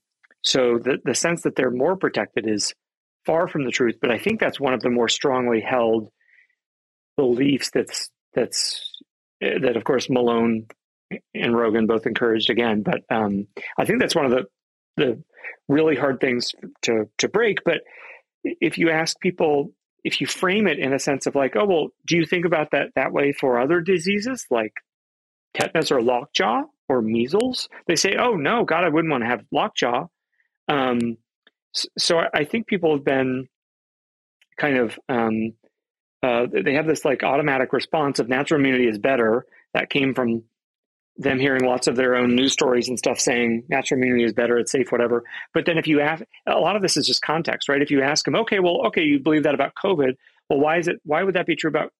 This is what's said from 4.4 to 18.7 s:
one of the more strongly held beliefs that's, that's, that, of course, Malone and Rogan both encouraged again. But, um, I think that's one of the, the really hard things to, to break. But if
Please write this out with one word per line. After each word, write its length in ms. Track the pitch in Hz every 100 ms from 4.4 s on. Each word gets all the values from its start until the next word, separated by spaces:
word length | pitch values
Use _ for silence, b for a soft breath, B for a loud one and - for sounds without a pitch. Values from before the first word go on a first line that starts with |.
| 156 -
one 140 | 135
of 80 | 127
the 80 | 127
more 180 | 120 113
strongly 520 | - 147 127 123 113
held 500 | 104 127 113 113 107 _ b b b b _ _ _ _ _ -
beliefs 540 | 131 120 143 135 -
that's, 400 | 135 113 - - _ _
that's, 520 | - 113 - - - - - - _ _ -
that, 360 | - - 131 113
of 80 |
course, 260 | 110 127 -
Malone 560 | 123 120 117 117 110 110 - _ _ - - _
and 220 | 214 143 117
Rogan 300 | 117 113 110
both 180 | 110 117
encouraged 440 | 104 120 110 107
again. 320 | 113 117 107
But, 200 | 101 - -
um, 380 | 113 104 98 104 - B B
I 80 | 143
think 140 | 233
that's 140 | 190
one 120 | 165 139
of 60 |
the, 120 | 127 - _ _ _ _ -
the 240 | 135 110 - B B B -
really 280 | 143 160 147
hard 240 | 143 127
things 320 | 139 123 - - 92 -
to, 260 | - 113 107 -
to 100 | 123
break. 300 | 208 226 -
But 140 | 180 156 - B B B B _
if 340 | 285 - 165